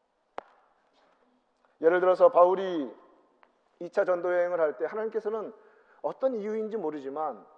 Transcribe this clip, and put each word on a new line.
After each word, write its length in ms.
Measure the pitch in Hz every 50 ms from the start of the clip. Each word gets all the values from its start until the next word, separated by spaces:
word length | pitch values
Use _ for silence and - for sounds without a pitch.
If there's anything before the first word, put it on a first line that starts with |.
| _ _ _ _ _ _ _ - - - _ _ _ _ _ _ _ _ _ _ _ _ _ _ _ _ _ _ _ _ _ _ _ _ _ _
예를 180 | 147 160 180 180
들어서 300 | 180 185 180 170 185 170
바울이 600 | - 165 180 180 190 190 196 185 175 160 135 110 - - - - _ _ _ _ _ _ _ _ _ _ _ _ _ -
이 100 | 175 170
차 140 | - 208 190
전도 260 | 175 180 175 170 180
여행을 280 | 180 180 175 175 180 165
할 180 | 160 151 143 -
때 80 | 240
하나님께서는 680 | - - 220 214 220 214 220 214 220 226 220 190 135 - - - - _ _ _ _ _ _
어떤 320 | - 147 170 - 269 269 254
이유인지 420 | 214 202 214 214 220 214 214 214 220
모르지만 680 | 170 156 151 147 131 135 139 151 156 143 117 98 - - -